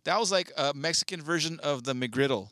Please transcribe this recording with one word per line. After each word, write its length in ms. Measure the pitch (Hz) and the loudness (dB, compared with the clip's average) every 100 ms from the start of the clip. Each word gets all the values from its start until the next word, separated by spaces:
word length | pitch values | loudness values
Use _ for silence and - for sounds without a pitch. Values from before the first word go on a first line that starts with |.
| - | 0
that 120 | 190 | 0
was 140 | 214 | 2
like 220 | 190 180 - | 2 0 0
a 160 | 139 | 0
Mexican 480 | 143 156 165 - 185 | 0 0 0 -2 -4
version 380 | 151 170 160 165 | -2 0 0 -2
of 220 | 147 139 | -2 -2
the 80 | 123 | -2
McGriddle, 560 | 127 123 120 135 120 104 | -2 -2 2 2 2 -2